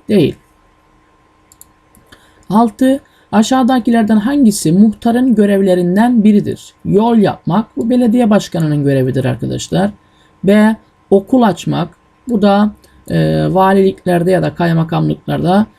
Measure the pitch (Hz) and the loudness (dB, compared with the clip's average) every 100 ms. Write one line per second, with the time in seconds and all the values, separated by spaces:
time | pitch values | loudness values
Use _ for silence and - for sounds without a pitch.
0 | - 208 147 - _ _ _ _ _ _ | -2 0 0 -4 _ _ _ _ _ _
1 | _ _ _ _ _ - - _ _ _ | _ _ _ _ _ -20 -20 _ _ _
2 | _ - _ _ - 196 233 - 262 269 | _ -20 _ _ -4 0 0 0 0 0
3 | - _ _ 208 220 262 247 262 240 233 | -6 _ _ -2 0 0 0 0 0 0
4 | 214 214 208 285 233 202 160 180 220 208 | 2 0 0 2 0 0 0 2 2 0
5 | 233 233 262 214 202 202 196 180 175 190 | -2 0 0 2 2 2 0 0 0 0
6 | 240 240 208 208 156 - - _ 160 185 | 0 2 2 2 0 -8 -14 _ -4 0
7 | 226 233 190 - - 190 226 - 226 247 | 2 2 0 -2 -4 -4 -4 -6 -2 0
8 | 247 240 233 208 - 175 156 147 139 135 | 0 2 2 0 -2 -4 -2 -2 0 0
9 | 131 127 127 113 135 127 - - 202 - | 0 -2 -4 -4 -6 -8 -6 -2 -2 -4
10 | _ _ _ _ - 208 214 220 _ _ | _ _ _ _ 0 2 2 0 _ _
11 | - 196 196 262 226 170 - 151 175 _ | -2 0 2 0 0 -2 -6 -6 -6 _
12 | _ _ - 226 202 196 214 208 _ _ | _ _ -6 -2 2 2 0 -4 _ _
13 | - 165 156 156 156 180 190 196 190 190 | -6 -2 -2 -2 -2 0 2 2 0 -2
14 | 180 175 170 185 151 - 170 165 160 160 | -2 -2 0 -2 -2 -4 -2 -2 -2 -4
15 | 156 151 - 143 156 196 214 | -4 -6 -8 -4 0 0 -2